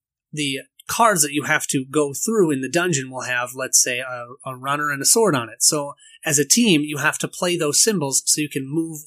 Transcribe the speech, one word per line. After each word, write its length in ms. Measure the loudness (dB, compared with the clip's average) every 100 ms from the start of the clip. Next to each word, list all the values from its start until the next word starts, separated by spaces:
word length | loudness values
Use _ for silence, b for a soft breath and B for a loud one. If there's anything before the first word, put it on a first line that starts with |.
| _ _ _
the 260 | -4 -2 -2 -8 _ -10
cards 340 | 2 4 4
that 100 | 2
you 120 | 0
have 220 | 0 0 0
to 160 | -2 0
go 220 | 0 0
through 380 | -2 -2 2 2
in 100 | 2
the 80 | 0
dungeon 400 | 0 0 0 -2
will 120 | -8
have, 280 | -4 -4 -4
let's 280 | -6 0 2
say, 160 | 2 -2
a, 260 | -6 -10 -12 -12
a 120 | -12 -10
runner 340 | -4 -2 -2
and 80 | -2
a 40 | 2
sword 280 | 4 4
on 140 | 2 -2
it. 140 | -2
So 320 | 0 0 -4 -10 b b
as 140 | -2 0
a 40 |
team, 380 | 2 4 6 4
you 160 | 2 -2
have 200 | -2 -2
to 100 | -8
play 280 | -4 -2 0
those 240 | 0 2
symbols 400 | 2 2 0 -2 0
so 140 | -2
you 80 | -2
can 180 | -4 -4
move 320 | -4 -4 -8